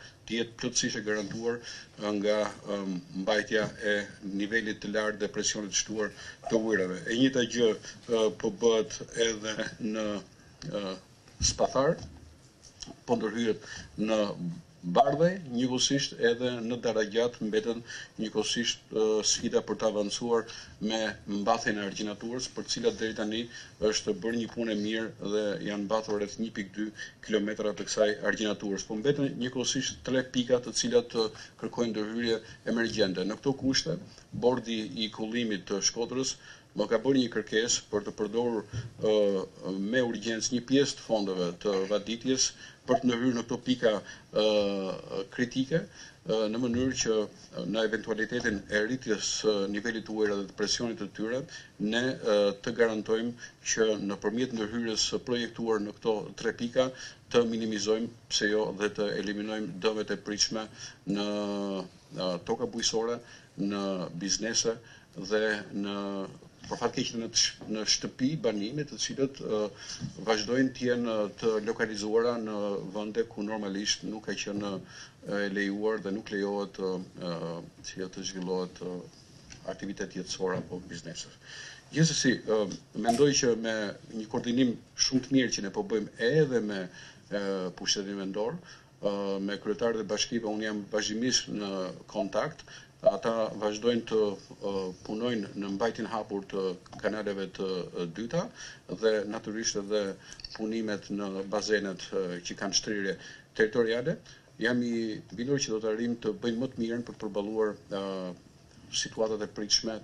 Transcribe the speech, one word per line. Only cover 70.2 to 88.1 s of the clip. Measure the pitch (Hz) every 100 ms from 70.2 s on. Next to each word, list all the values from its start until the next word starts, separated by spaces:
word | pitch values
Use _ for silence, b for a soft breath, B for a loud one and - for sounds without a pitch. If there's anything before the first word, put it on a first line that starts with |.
vazhdojnë | 104 110 101 127 131 127
të | 123
jenë, | 120 120 110 104 -
të | 117 110
lokalizuara | 107 113 110 107 104 110 117 120
në | 110 104 104 101 101
vende | 101 104 110 113
ku | -
normalisht | 104 110 104 98 104 - 107
nuk | 107 -
ka | 98
qenë, | - 101 101 95 B B B B
e | - 101 101
lejuar | 98 101 101 107 110
dhe | 95 101
nuk | 110
lejohet, | 104 101 101 98 -
ë, | 95 92 92 - 90 85 85 85 82 -
që | - - 92
të | - 92
zhvillohet, | 92 92 92 90 -
ë, | 90 90 - - - - - - -
aktivitet | 87 98 101 98 92
jetësor | 90 - 92 90
apo | 85 90 -
biznese. | 87 82 85 - - B B B B -
Gjithsesi, | - 160 - 135 110
ë, | - 110 98 85 - -
mendoj | 110 120 143 -
që | 127 113
me | 113 110 101 92 -
një | 110 107
koordinim | 123 120 120 127 110 -
shumë | - - 127 -
të | 135
mirë | 120 -
që | 98
ne | 92
po |
bëjmë | 98 110 101 - 113
edhe | 151 147 123
me, | 104 101 90 B B B -
ë, | 101 98 98 92
pushtetin | 85 98 107 98